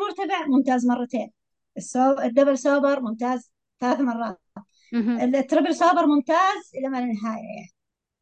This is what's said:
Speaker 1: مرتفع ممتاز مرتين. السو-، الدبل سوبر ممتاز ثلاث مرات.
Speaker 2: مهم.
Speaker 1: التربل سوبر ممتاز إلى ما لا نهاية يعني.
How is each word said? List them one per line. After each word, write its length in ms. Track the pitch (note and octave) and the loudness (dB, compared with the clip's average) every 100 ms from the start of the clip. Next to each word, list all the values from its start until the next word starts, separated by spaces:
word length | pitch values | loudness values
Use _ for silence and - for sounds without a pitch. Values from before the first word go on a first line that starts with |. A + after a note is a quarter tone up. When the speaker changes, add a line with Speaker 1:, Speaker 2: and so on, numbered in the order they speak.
| G4+ | -4
Speaker 1:
مرتفع 380 | F4 F#4+ F#4 D4+ | -4 -4 -4 0
ممتاز 400 | B3+ C4 B3+ B3 | 2 2 0 0
مرتين. 440 | B3 B3 A#3 G#3 _ _ _ _ - | -2 -4 -6 -8 _ _ _ _ -16
السو-، 420 | - B3 C4 C4+ | -6 0 2 2
الدبل 380 | B3+ A#3 C#4 C4+ | 0 2 4 2
سوبر 420 | D4 C#4 C4+ C#4 | 0 2 2 0
ممتاز 520 | A#3+ A3+ A#3+ B3+ - _ _ _ | -4 -4 -4 -4 -8 _ _ _
ثلاث 200 | B3 B3 | -2 0
مرات. 400 | C4 A3+ A3+ F3+ _ - - _ _ | -2 -2 -6 -8 _ -20 -20 _ _
Speaker 2:
مهم. 420 | A#3 A3 A#3 B3 | -2 0 0 0
Speaker 1:
التربل 400 | C#4 C4 D#4+ D4+ | 0 2 2 2
سوبر 320 | D#4+ E4+ F4 E4 | 2 4 4 4
ممتاز 640 | D4 B3+ D#4+ F#4+ G4+ - | 2 2 2 2 0 -6
إلى 140 | C4 C4+ | -8 -6
ما 80 | C4 | -4
لا 100 | B3 | -4
نهاية 360 | G#3 A3 G#3+ | -4 -6 -8
يعني. 320 | A3 - F3 _ _ _ _ _ | -10 -14 -18 _ _ _ _ _